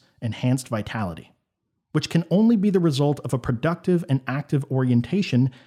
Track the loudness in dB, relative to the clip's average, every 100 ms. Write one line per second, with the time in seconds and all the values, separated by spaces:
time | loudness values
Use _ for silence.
0 | _ _ -8 -2 0 -2 -2 -6 -6 -6
1 | -6 -8 -16 _ _ _ _ _ _ -4
2 | -2 -2 2 2 4 4 2 2 2 2
3 | 0 0 -4 -4 -2 -2 -2 -2 0 0
4 | 0 -2 -2 -8 -2 -4 -2 0 2 2
5 | 2 -2 0 2 2 -2